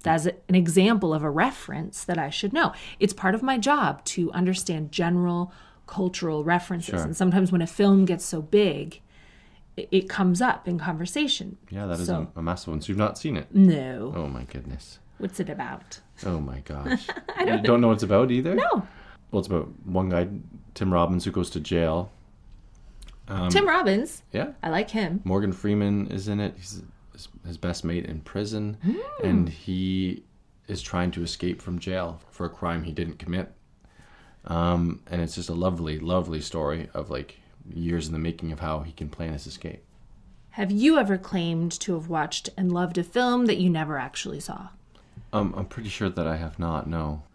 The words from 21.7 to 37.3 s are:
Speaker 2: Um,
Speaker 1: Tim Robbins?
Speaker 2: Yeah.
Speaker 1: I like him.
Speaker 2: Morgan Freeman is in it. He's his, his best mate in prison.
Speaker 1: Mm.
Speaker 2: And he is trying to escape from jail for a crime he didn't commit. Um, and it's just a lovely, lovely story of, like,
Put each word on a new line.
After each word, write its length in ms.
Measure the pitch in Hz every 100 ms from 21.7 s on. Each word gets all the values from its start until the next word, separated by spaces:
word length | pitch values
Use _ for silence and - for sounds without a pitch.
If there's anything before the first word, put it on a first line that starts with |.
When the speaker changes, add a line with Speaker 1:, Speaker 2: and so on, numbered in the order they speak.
| 87 80 82 92 - - - - - - - - - - - -
Speaker 2:
Um, 220 | 95 90
Speaker 1:
Tim 180 | 381 392
Robbins? 560 | 339 247 196 302 - -
Speaker 2:
Yeah. 200 | - 294 -
Speaker 1:
I 60 | 165
like 200 | 165 214
him. 320 | 220 180 180 92
Speaker 2:
Morgan 260 | 98 101
Freeman 560 | 90 104 104 101 101 101
is 200 | 98 101
in 120 | 104
it. 140 | 101 -
He's 240 | 92 101 - - -
his, 140 | - - - 85
his 120 | 82
best 260 | 87 87
mate 220 | 82 87 -
in 160 | 78
prison. 560 | - 98 104 110 104 107 175
Speaker 1:
Mm. 140 | 330 554 587
Speaker 2:
And 260 | 453 98 82
he 720 | 78 - 92 92 95 92 - - _ _ _ -
is 140 | 98
trying 300 | - 90 90
to 120 | 87
escape 380 | 85 - 90 -
from 180 | - 87
jail 420 | - 92 85 80 -
for 160 | - 87
a 40 |
crime 340 | - 87 85
he 80 | 82
didn't 280 | 76 82 -
commit. 320 | 85 90 95 - _ _ - - - - - - -
Um, 560 | 85 85 87 85 - -
and 140 | 87
it's 140 | 80 -
just 140 | 87
a 40 |
lovely, 460 | 85 92 87 80 78
lovely 400 | 80 90 85 78
story 500 | 73 82 73 82 -
of, 160 | - 85
like, 300 | 65 73